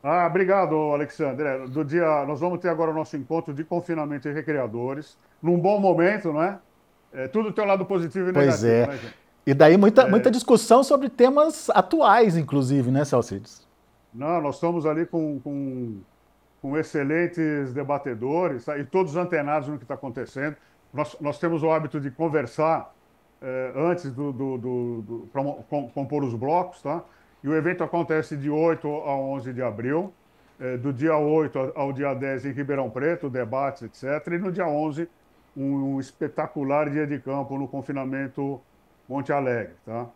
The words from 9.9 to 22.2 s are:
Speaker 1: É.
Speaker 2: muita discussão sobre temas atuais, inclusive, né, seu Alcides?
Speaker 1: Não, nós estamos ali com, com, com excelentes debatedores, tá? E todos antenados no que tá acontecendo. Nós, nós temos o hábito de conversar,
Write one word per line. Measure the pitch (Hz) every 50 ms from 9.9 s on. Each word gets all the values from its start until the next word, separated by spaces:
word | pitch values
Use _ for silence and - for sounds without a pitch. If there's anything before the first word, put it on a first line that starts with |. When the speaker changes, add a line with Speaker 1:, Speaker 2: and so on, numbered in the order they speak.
| 214 262 254
Speaker 1:
É. | -
Speaker 2:
muita | 190 - - 254
discussão | 226 247 - - 254 214 - - 226 254 277
sobre | 269 294 269 277 269
temas | - - 240 262 277 294 302 320 320 - - -
atuais, | - 202 - - - 320 285 226 196 233 240 214 165
inclusive, | 170 147 123 135 143 135 127 139 139 127 120
né, | 131 135 147
seu | 139 -
Alcides? | 123 117 - 95 101 107 - - - _ _ _ _ _ _ _ _ _ _ _
Speaker 1:
Não, | 117 135 156 175 170
nós | 156 143 131
estamos | - - 170 175 170 147
ali | 156 151 160 170
com, | 165 - 170 156 151 147 135
com, | 127 151 143 143 139 135 131 127 123 117 107 98 92 _ _ _ _ _ _ _ _ _ _ _
com | - 135 139
excelentes | 156 156 156 - 156 139 139 151 165 175 170 175 160 160 156 151 147 139 131 123
debatedores, | 139 143 131 147 139 - 143 123 107 117 131 151 170 180 170 143 120 -
tá? | - 151
E | 143 143
todos | - - 185 185 156 143
antenados | 175 180 175 175 156 143 143 151 156 135
no | 139 151 139
que | -
tá | - 143
acontecendo. | - - 135 117 135 120 - - 131 139 151 151 _ _ _ _ _ _ _ -
Nós, | 131 151 147 - -
nós | 151 147 143 -
temos | - 170 165 156 147
o | 165
hábito | 160 156 156 135 - 151
de | 139 139
conversar, | 127 -